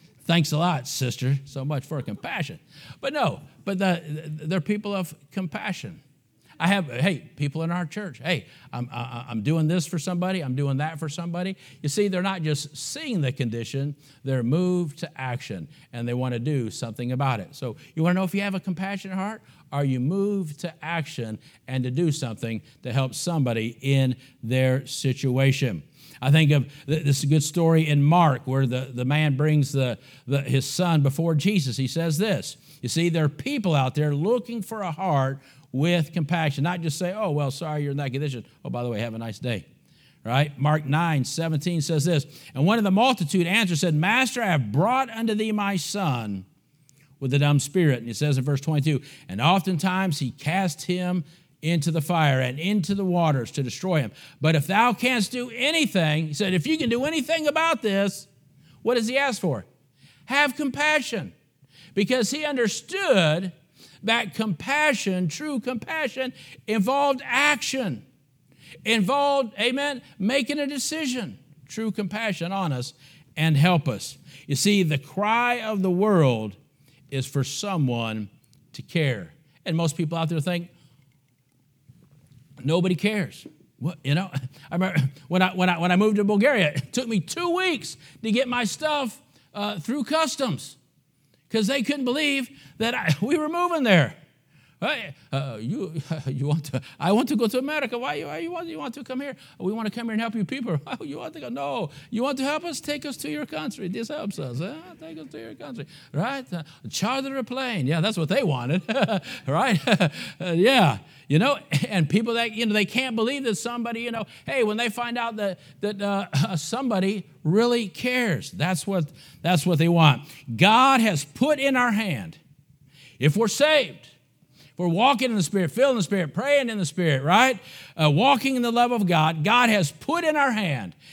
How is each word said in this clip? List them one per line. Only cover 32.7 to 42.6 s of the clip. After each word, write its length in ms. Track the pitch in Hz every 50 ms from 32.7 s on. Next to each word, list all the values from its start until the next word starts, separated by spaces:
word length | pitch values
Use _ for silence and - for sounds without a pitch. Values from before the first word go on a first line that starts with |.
| - -
"You 80 | - 117
see, 200 | - 165 170 175
there 160 | 160 165 156
are 40 | 143
people 460 | - - - 262 294 277 202 185 160
out 220 | 139 131 131 -
there 180 | 147 151 151 143
looking 480 | 143 156 202 240 247 240 - 233 233
for 200 | 190 - 226 220
a 100 | 202 175
heart 480 | 151 160 190 185 151 139 131 135 135 139 - - - - - _
with 400 | - 131 147 175 175 175 156 -
compassion." 500 | - 175 156 139 180 170 160 156 139 147
Not 200 | 139 175 180 180
just 160 | 165 160 143 -
say, 160 | 185 175 190
"Oh, 160 | 214 220 185
well, 200 | 147 147 147 135
sorry 320 | 135 - 175 156 151 151
you're 100 | 147 143
in 40 | 139
that 160 | 143 143 135
condition. 320 | 120 139 147 147 131 120 107 _ _ _
Oh, 60 | _ -
by 140 | 120 120
the 80 | 123 123
way, 100 | 117 104
have 140 | 117 117 110
a 40 | 113
nice 200 | 117 113 107 -
day." 280 | - 127 117 95 78 _ _ _ _ _ _ _ _ _ _ _
Right? 340 | _ 113 120 135 147 147 143 -
Mark 260 | 135 147 151 156 151
nine 400 | 131 143 156 170 170 156 139 123
seventeen 560 | - - - 165 165 160 147 - 180 175 165
says 240 | 143 - 165 151 139
this, 220 | 175 170 147 139 - - - - - -
"And 120 | 127